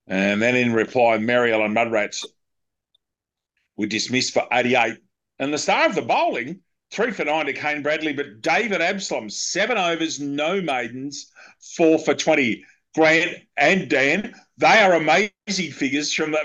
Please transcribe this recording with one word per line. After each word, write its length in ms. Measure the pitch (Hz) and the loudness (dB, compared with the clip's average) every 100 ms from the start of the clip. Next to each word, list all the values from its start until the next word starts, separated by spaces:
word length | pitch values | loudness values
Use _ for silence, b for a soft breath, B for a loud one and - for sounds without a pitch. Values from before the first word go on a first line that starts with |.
| - | -6
And 360 | 95 98 104 | -2 0 2
then 160 | 120 127 | 2 2
in 160 | 120 | 2
reply, 440 | 113 104 131 117 110 | 0 0 2 2 2
Mary 360 | 113 123 120 | 2 2 2
Ellen 200 | 110 107 | 2 0
Mudrats 520 | 107 117 110 101 - - _ _ _ _ _ _ _ _ _ _ _ _ _ _ - | 0 0 0 -2 -8 -14 _ _ _ _ _ _ _ _ _ _ _ _ _ _ -8
were 80 | 104 | -4
dismissed 480 | 107 - 127 123 | -4 -2 -2 0
for 120 | 120 - | -2 0
eighty-eight. 460 | 127 123 127 113 120 _ _ _ - | 0 2 2 0 -4 _ _ _ -8
And 140 | 139 | -6
the 40 | 147 | -4
star 280 | - 233 311 | -2 0 0
of 100 | 180 | 0
the 60 | |
bowling, 580 | 123 233 339 135 120 175 _ _ _ | 0 0 0 -2 -8 -12 _ _ _
three 200 | - 240 | -4 -4
for 120 | 196 | -2
nine 220 | 147 156 147 | -2 -2 -2
to 80 | |
Kane 300 | 123 151 147 | -4 -4 -4
Bradley, 280 | 143 156 156 | -2 -2 -2
but 300 | 135 104 110 | -4 -8 -6
David 400 | 160 180 226 180 | -2 0 0 -2
Absalom, 480 | 170 202 - 139 107 | -2 -4 -6 -8 -8
seven 480 | - - 175 226 226 | -8 -6 -4 -2 0
overs, 420 | 170 165 160 135 | -2 -2 -4 -6
no 420 | 143 143 156 196 | -6 -4 -2 -2
maidens, 680 | 165 127 117 127 139 139 - B B B - - | -2 -4 -6 -10 -12 -12 -18 B B B -12 2
four 220 | 160 156 | 4 4
for 140 | 156 | 2
twenty. 520 | 139 170 143 123 92 B B _ 151 | 0 2 2 2 -2 B B _ 2
Grant 420 | 156 165 175 - _ - | 4 4 2 -6 _ 0
and 340 | 147 190 131 | 2 2 2
Dan, 460 | 135 135 180 - B B - | 2 2 0 -4 B B 0
they 220 | 156 214 | 4 6
are 140 | 196 | 6
amazing 800 | 165 151 175 208 _ - 185 156 | 4 4 2 2 _ -8 -6 -6
figures 420 | 127 135 139 151 | -4 -2 -2 -4
from, 220 | - 156 151 | -4 -2 -4